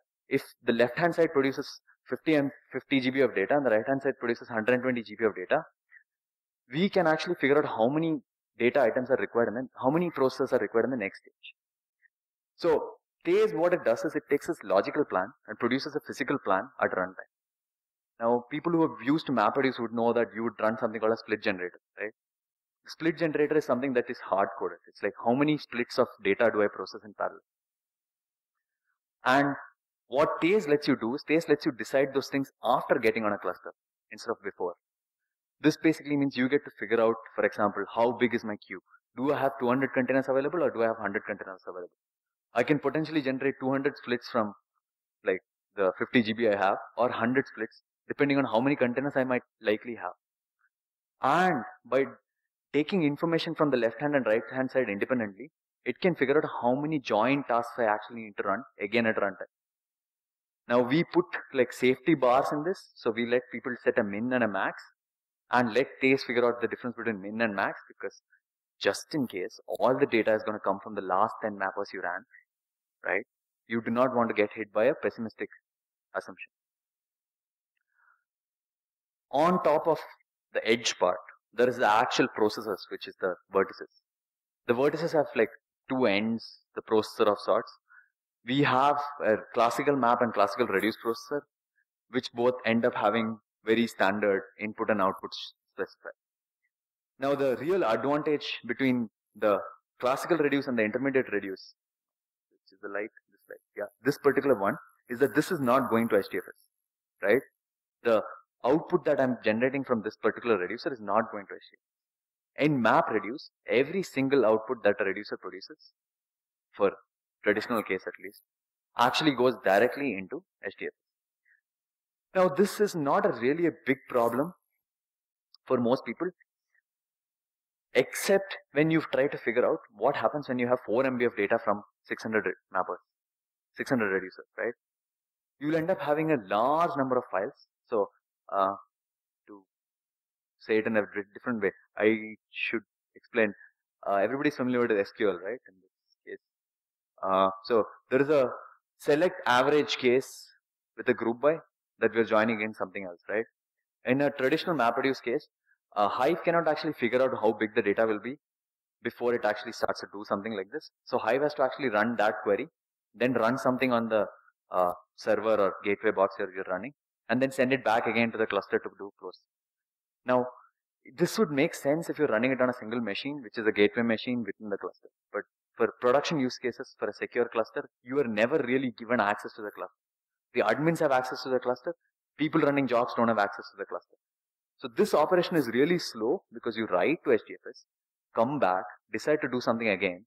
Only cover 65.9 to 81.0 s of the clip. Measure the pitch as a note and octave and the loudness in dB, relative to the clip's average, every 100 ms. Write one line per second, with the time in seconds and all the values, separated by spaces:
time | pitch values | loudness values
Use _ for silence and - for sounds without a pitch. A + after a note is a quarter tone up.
65.9 | - C3+ C3+ - A#2+ A#2+ - A2 G2+ B2 | 0 2 2 0 2 2 2 -4 -4 -8
66.9 | A#2 A2+ G2+ G2 A2 A#2 G2 A#2+ E3 - | -6 -6 -6 -6 -2 -2 0 -2 -4 -16
67.9 | - G2 - _ _ _ _ _ - G#2 | -14 -14 -14 _ _ _ _ _ -4 -2
68.9 | F#2+ - D#3+ A#2+ F#2+ F#2 - - F#2+ A2+ | -2 -4 -4 -4 -6 -10 -10 -10 0 0
69.9 | C3 C#3 A2+ G#2+ A2 A2 G#2+ G2+ G2 A2 | 2 2 2 2 0 -2 -6 -4 -4 -6
70.9 | G2+ F#2+ F#2 A2 - A2 G2+ F#2+ G2+ G2+ | -10 -2 0 0 -2 -8 -4 -6 -6 -8
71.9 | G2 F2+ F2+ A#2 - _ _ _ _ _ | -8 -8 -8 -12 -20 _ _ _ _ _
72.9 | _ F2+ F#2 B2 _ _ _ - A#2 A#2 | _ -4 -4 -4 _ _ _ -8 -6 -2
73.9 | A#2 C3 A#2+ A2+ G#2+ G#2 A2+ G#2+ G#2+ A#2+ | 0 2 2 0 2 0 -2 -6 0 2
74.9 | D#3 G#2 - A2+ - G#2+ - _ _ _ | 0 -4 -6 -10 -10 -14 -14 _ _ _
75.9 | _ _ F#2+ G2 F2+ - _ _ _ _ | _ _ -10 -10 -14 -20 _ _ _ _
76.9 | _ _ _ _ _ _ _ _ _ _ | _ _ _ _ _ _ _ _ _ _
77.9 | _ _ _ _ _ _ _ _ _ _ | _ _ _ _ _ _ _ _ _ _
78.9 | _ _ _ _ C3+ E3+ F3+ D#3+ D3+ E3 | _ _ _ _ 2 4 4 4 2 2
79.9 | D3 - - _ _ _ - A2 A#2+ A#2+ | -2 -4 -20 _ _ _ -2 0 2 0
80.9 | - | 0